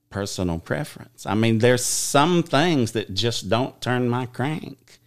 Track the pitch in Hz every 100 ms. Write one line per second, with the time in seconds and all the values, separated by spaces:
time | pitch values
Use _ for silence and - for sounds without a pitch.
0 | _ 101 98 - 90 82 - 73 73 -
1 | - - - 104 113 110 123 123 - -
2 | - 139 160 175 165 139 175 143 110 110
3 | - 92 117 113 95 113 131 - 120 123
4 | 123 123 120 - 135 156 - - _ -